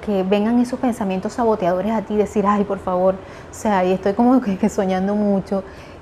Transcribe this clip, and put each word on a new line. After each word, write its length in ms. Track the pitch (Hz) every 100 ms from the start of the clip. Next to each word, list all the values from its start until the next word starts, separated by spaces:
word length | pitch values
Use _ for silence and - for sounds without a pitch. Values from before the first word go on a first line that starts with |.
que 180 | - 196
vengan 360 | 185 202 214 240
esos 180 | 247 247
pensamientos 540 | 254 226 196 185 208
saboteadores 600 | - 226 214 175 180 202
a 100 | 220
ti, 140 | 196 214
decir, 280 | 202 214 196
"Ay, 180 | 208
por 140 | 202 196
favor, 360 | - 180 185
o 400 | 190 - - -
sea, 300 | - 220 196
y 80 | 185
estoy 200 | 190 202
como 280 | 202 247 262
que, 180 | 240 190
que 100 | 214
soñando 460 | - 190 185 190
mucho", 500 | 208 202 196 - 196 - - - -